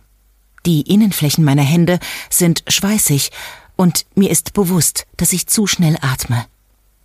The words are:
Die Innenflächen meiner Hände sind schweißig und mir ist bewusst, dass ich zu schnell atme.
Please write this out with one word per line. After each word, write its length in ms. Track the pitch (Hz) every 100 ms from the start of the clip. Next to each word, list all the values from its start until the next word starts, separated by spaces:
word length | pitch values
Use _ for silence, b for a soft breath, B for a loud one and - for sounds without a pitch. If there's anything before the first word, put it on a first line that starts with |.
| _ _ _ _ _ _
Die 160 | 175 156
Innenflächen 640 | - 202 220 - 147 -
meiner 160 | 151 143
Hände 380 | 139 170 170 180 B B B
sind 340 | - 175 156 -
schweißig 640 | - 196 214 - 143 - B B B B -
und 300 | 180 - -
mir 160 | - 196
ist 240 | 165 -
bewusst, 520 | - 180 180 - - - -
dass 160 | 175
ich 120 | 180 -
zu 200 | - 202
schnell 320 | - 160 160
atme. 460 | 135 131 - 117 - _ _ _ _ _